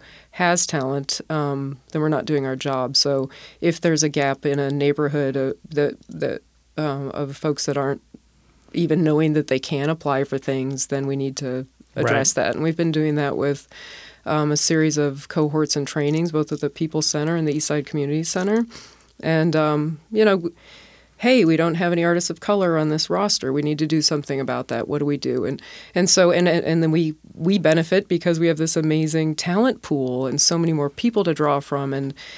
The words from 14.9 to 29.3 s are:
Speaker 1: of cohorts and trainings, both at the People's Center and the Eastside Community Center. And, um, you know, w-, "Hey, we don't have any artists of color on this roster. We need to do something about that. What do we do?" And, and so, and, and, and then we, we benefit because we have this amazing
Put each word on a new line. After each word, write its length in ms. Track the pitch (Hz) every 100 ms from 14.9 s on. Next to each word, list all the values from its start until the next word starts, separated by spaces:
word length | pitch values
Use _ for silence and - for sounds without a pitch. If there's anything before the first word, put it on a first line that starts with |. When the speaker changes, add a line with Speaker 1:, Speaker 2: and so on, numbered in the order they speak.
| 147
Speaker 1:
of 300 | 147 139 -
cohorts 460 | 165 151 151 151 147
and 100 | 139
trainings, 440 | 156 147 156 170
both 180 | 156 151
at 80 | 151
the 100 | 143
People's 380 | - 156 156 151
Center 280 | 151 151 170
and 100 | 156
the 60 |
Eastside 320 | 147 - 147 143
Community 360 | 151 143 151
Center. 420 | 165 190 190 220 233 - - - _ -
And, 340 | 160 160 165 156
um, 440 | 151 151 151 151 -
you 120 | 214 214
know, 100 | 190
w-, 180 | 170 - - - - - _ _
"Hey, 260 | 240 254 165
we 100 | 160
don't 180 | 170 165
have 160 | 175
any 100 | 170
artists 260 | 170 175 175
of 120 | 170
color 360 | - 202 180 160
on 120 | 156
this 200 | 156 -
roster. 420 | 175 202 - 131
We 120 | 139
need 160 | 147 151
to 80 | 151
do 140 | 160
something 360 | - 151 143 139
about 280 | 131 123 -
that. 200 | 117 -
What 100 | 147
do 60 | 147
we 120 | 143
do?" 280 | 135 123 101
And, 140 | - - - - 180
and 140 | 180
so, 200 | - 175
and, 180 | 175 180
and, 160 | 165 -
and 180 | 165
then 80 | 160
we, 240 | 160 156 156 -
we 240 | - 165 202
benefit 500 | 156 160 160 190 202
because 280 | 170 175 165
we 80 | 170
have 100 | 156
this 180 | 160 170
amazing 600 | 156 156 156 160 156